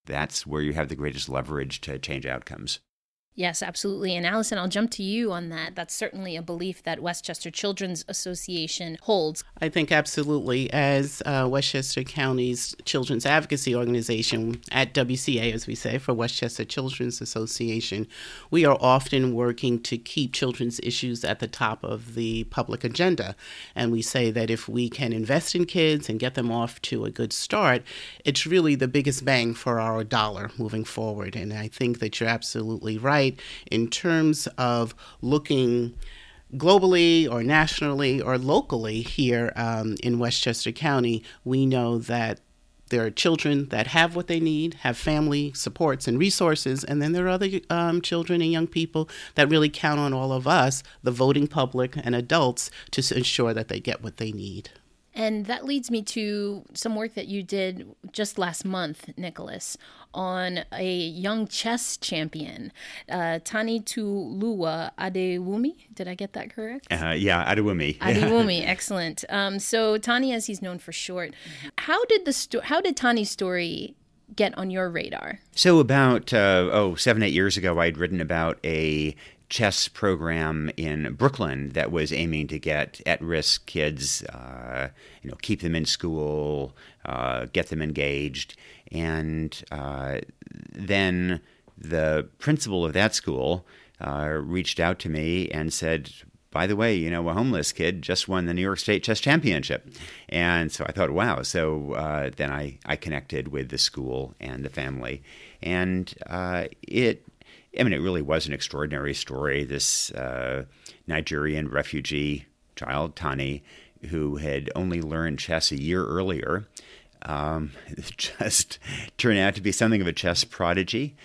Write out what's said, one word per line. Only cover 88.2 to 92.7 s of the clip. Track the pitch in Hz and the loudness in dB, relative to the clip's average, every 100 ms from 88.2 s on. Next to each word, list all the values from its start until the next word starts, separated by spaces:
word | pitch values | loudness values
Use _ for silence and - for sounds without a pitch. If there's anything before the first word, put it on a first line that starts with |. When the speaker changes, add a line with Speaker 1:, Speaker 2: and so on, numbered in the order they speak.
| 73 65 - - - - - | -4 -6 -10 -14 -20 -20 -10
Speaker 1:
And, | 80 82 80 78 78 78 - - | -6 -2 -2 -2 -2 -4 -8 -10
uh, | 76 69 69 67 67 - - - - 50 | -8 -8 -6 -6 -6 -8 -16 -20 -18 -16
then | 50 95 98 95 90 90 87 - _ _ - | -8 0 2 4 2 2 -2 -6 _ _ -18
the | 80 82 78 78 - - | -4 0 2 2 -2 -4
principal | - 151 - | 0 0 0